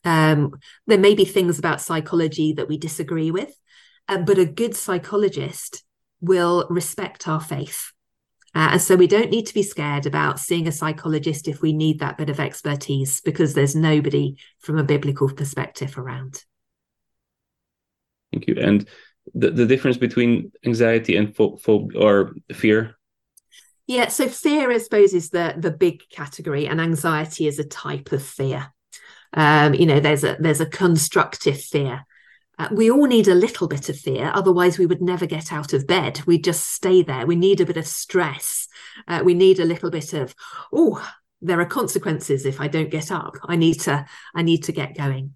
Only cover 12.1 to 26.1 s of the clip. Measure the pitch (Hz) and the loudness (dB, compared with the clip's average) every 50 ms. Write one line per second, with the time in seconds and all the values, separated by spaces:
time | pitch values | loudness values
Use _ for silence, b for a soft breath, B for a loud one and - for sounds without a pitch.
12.1 | - - 156 143 139 143 143 - - - - 147 143 139 - - 139 135 135 135 | -6 -6 -6 -6 -4 -4 -6 -6 -8 -8 -6 -6 -6 -6 -4 -4 -2 -2 -2 -2
13.1 | - - _ 165 151 - 170 147 156 156 139 139 151 156 160 156 156 151 143 147 | -4 -4 _ -4 0 0 0 2 2 2 0 2 2 2 2 4 2 2 2 0
14.1 | 143 143 143 143 139 b b b b b - - 151 156 143 143 147 143 143 147 | 0 0 -2 -2 -6 b b b b b -8 -4 -2 -2 2 2 0 0 0 -2
15.1 | 139 - 139 135 135 - 143 139 - - 127 - _ - 135 139 - 127 127 131 | 0 0 0 -2 0 -4 -8 -8 -6 -8 -8 -8 _ -10 -10 -10 -10 -10 -12 -10
16.1 | 123 131 131 131 135 - _ _ _ _ _ _ _ _ _ _ _ _ _ _ | -12 -12 -12 -14 -16 -20 _ _ _ _ _ _ _ _ _ _ _ _ _ _
17.1 | _ _ _ _ _ _ _ _ _ _ _ _ _ _ _ _ _ _ _ _ | _ _ _ _ _ _ _ _ _ _ _ _ _ _ _ _ _ _ _ _
18.1 | _ _ _ _ - - - - - - - 101 104 104 104 b b b b b | _ _ _ _ -10 -6 -4 -4 -2 0 2 2 2 2 0 b b b b b
19.1 | b b _ - _ 117 113 - - 123 120 110 131 127 - 135 123 120 123 120 | b b _ -14 _ -2 0 0 2 2 2 2 2 2 2 -2 0 0 -2 -2
20.1 | - 123 120 120 117 110 - - _ - - 127 117 110 120 113 117 113 110 - | 0 0 2 2 2 0 -2 -8 _ -8 -4 -4 0 2 2 4 4 2 2 0
21.1 | 87 101 104 104 - - 110 - - - - - 107 104 - - - - 104 107 | 0 0 0 -2 0 0 0 0 0 -4 0 2 2 2 2 -4 -2 2 4 6
22.1 | 101 101 95 - - - _ _ - - - 107 107 110 113 113 - _ _ _ | 6 4 2 0 -4 -20 _ _ -8 -2 2 2 2 2 0 -4 -12 _ _ _
23.1 | _ _ _ _ _ _ _ _ b b b b b _ _ - 254 247 233 226 | _ _ _ _ _ _ _ _ b b b b b _ _ -4 -2 -2 -2 -2
24.1 | - - 269 262 254 - - 311 294 302 269 247 240 226 226 - 233 208 202 196 | 0 -2 -2 -2 -4 -2 -2 0 2 2 2 2 0 -2 -2 0 4 6 6 6
25.1 | 190 175 165 - - 175 170 156 - 170 160 175 160 156 185 175 165 - - _ | 4 0 -4 -2 -4 -2 -2 -2 -4 -4 -4 -4 0 2 2 0 0 -2 -20 _